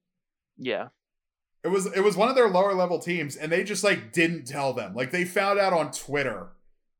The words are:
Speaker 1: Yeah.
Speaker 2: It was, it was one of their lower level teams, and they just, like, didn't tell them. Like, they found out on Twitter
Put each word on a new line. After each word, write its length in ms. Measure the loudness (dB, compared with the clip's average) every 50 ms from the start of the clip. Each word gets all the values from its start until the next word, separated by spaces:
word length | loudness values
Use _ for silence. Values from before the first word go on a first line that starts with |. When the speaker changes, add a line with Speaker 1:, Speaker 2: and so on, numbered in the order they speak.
| _ _ _ _ _ _ _ _ _ _ _
Speaker 1:
Yeah. 320 | -12 -8 -6 -6 -6 -6 -10 _ _ _ _ _ _ _ _ _ _ _ _ _ _ -4
Speaker 2:
It 40 | -2
was, 180 | 0 0 -2
it 160 | -2 0 2 2
was 140 | 2 4
one 120 | 4 2 4
of 80 | 6
their 120 | 4 4 6
lower 240 | 6 4 4 4 2
level 280 | 2 2 0 0 -2
teams, 340 | -2 -2 -4 -2 -4 -6 -8
and 160 | -8 -4 0
they 140 | 0 0 0
just, 180 | -2 -4 0 2
like, 300 | 2 2 0 -2 -6 0
didn't 320 | 2 2 2 0 -4 -8
tell 280 | -10 -6 -4 -2 -2 -2
them. 220 | -4 -6 -6 -6
Like, 160 | -6 -6 -4
they 140 | -2 -4 -4
found 340 | -2 0 0 2 2 2 2
out 140 | 2 2 2
on 180 | 2 0 -2
Twitter 600 | -6 -10 -10 -4 -4 -2 -2 -2 -4 -8 -12 -16 -18 _ _ _ _ _ _ _ _